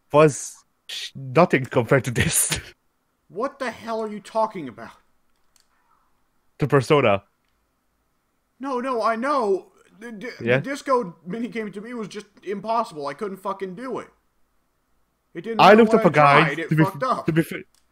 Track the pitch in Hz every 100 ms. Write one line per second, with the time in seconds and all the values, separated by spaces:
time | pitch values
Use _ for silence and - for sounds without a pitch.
0 | _ 147 156 - - - _ _ - -
1 | - 135 135 127 180 151 131 135 113 139
2 | 127 110 160 - - - - - _ _
3 | _ _ _ 160 269 277 254 226 226 226
4 | 220 208 - 220 220 185 135 107 110 -
5 | _ _ _ _ _ _ _ _ _ _
6 | _ _ _ _ _ - 139 143 123 147
7 | 120 98 - _ _ _ _ _ _ _
8 | _ _ _ _ _ - 269 247 262 240
9 | 214 226 262 294 214 185 - _ _ 180
10 | 233 214 240 - 117 127 180 277 - 285
11 | 190 160 175 226 233 226 214 196 220 247
12 | 190 196 - _ 175 202 214 226 220 151
13 | 143 143 208 190 202 190 190 180 262 175
14 | - _ _ _ _ _ _ _ _ _
15 | _ _ _ 170 180 226 165 214 220 226
16 | 175 151 143 143 160 156 156 156 185 151
17 | 254 117 113 156 160 156 - _ _